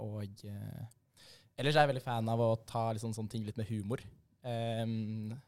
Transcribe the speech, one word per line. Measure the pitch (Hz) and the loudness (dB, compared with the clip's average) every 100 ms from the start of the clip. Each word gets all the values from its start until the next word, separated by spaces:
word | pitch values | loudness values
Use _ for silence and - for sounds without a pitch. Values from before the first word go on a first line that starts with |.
og, | 107 107 101 101 | -4 -4 -6 -8
eh, | 104 101 104 - 113 - _ _ - - - - | -10 -8 -8 -8 -10 -14 _ _ -20 -20 -18 -2
ellers | 131 151 | 4 6
er | |
jeg | 147 | 6
veldig | 131 | 4
fan | - 117 113 | 0 0 2
av | 117 | 4
å | 117 113 - | 4 4 0
ta | 120 113 | 0 0
liksom | 110 117 | 0 -2
sånne | 110 107 | -4 -4
ting | 110 107 | -4 -4
litt | 107 | -4
med | 104 | -4
humor. | 110 101 127 - - _ _ | -2 -2 -4 -6 -20 _ _
Ehm, | 127 117 117 113 113 113 107 110 107 135 | -6 -2 0 0 0 0 -2 -4 -6 -8